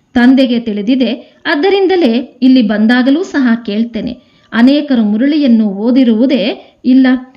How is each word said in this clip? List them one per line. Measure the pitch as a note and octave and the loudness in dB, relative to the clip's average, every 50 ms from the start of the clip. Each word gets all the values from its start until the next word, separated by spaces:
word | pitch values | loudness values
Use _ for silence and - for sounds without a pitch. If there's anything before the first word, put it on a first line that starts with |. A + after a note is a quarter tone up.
| _ _ - | _ _ 0
ತಂದೆಗೆ | B3 A#3+ B3 C4+ B3+ C4+ A#3 B3 A3+ | 2 4 4 4 4 2 0 0 -4
ತಿಳಿದಿದೆ, | A#3 A3+ G3+ G#3 G3+ A3 C4+ B3+ B3+ A3 - - - _ _ _ - | -4 -6 -6 -6 -2 -2 0 0 0 -2 -4 -6 -10 _ _ _ -6
ಆದ್ದರಿಂದಲೇ | C#4+ E4 D4 D4 G4 F#4+ G4+ G4 E4+ F#4+ F4+ E4 A3+ A3+ B3 - - - - | -6 -4 -2 0 0 0 0 0 0 0 0 0 0 0 -2 -4 -8 -6 -2
ಇಲ್ಲಿ | B3+ C4 C4 C4 | 2 2 4 4
ಬಂದಾಗಲೂ | A3 G3+ G#3+ G#3 A3 A3 B3 B3+ B3 C4+ C#4 E4 F#4+ | 2 0 0 0 0 0 2 2 0 0 0 -2 -2
ಸಹ | - - C#4+ B3+ A#3+ A3+ A#3 - | -4 -4 -2 0 0 -2 -2 -4
ಕೇಳ್ತೇನೆ, | G#3 G3+ G#3+ A#3 A#3 - G#3+ - - - - _ _ _ _ _ - - | -6 -6 -4 -6 -6 -6 -8 -10 -10 -10 -14 _ _ _ _ _ -8 -2
ಅನೇಕರು | - A#3 C4+ C#4+ D4 D4 D4 C4 A#3 A3 | 2 2 4 2 2 0 -2 -2 -2 0
ಮುರಳಿಯನ್ನು | G#3 G#3+ A3 C4 C#4+ D#4 D4+ C#4+ B3+ A#3 A3 A3 G#3 | 0 0 0 0 0 0 0 0 2 2 2 0 -2
ಓದಿರುವುದೇ | F#3+ G3 G#3+ B3 A#3+ C4+ C4 A#3 A3 G#3+ C4 C4 D4 A3+ F#3 B3+ G4 - - _ _ _ - | -4 -4 -2 0 2 2 2 2 2 0 0 0 0 -2 -2 -4 -6 -10 -14 _ _ _ -2
ಇಲ್ಲ. | B3 B3+ C4 C4 B3+ C4 B3+ - - - | 0 2 2 2 2 0 -2 -4 -10 -20